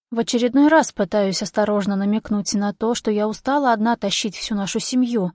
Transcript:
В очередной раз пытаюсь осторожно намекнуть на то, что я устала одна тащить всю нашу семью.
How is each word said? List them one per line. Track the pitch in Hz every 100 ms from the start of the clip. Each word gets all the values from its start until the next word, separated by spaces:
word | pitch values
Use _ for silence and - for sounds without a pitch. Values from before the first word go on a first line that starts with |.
| _
В | 233
очередной | 226 240 240 262 294
раз | 320 262
пытаюсь | - 196 214 196 180
осторожно | 202 - 208 208 196 196
намекнуть | 196 214 - 208 -
на | 202 202
то, | - 226
что | 240 -
я | 208 214
устала | 214 - 285 269
одна | 226 226 233
тащить | 196 - 214 -
всю | -
нашу | 208 196 226
семью. | - 254 247 240 180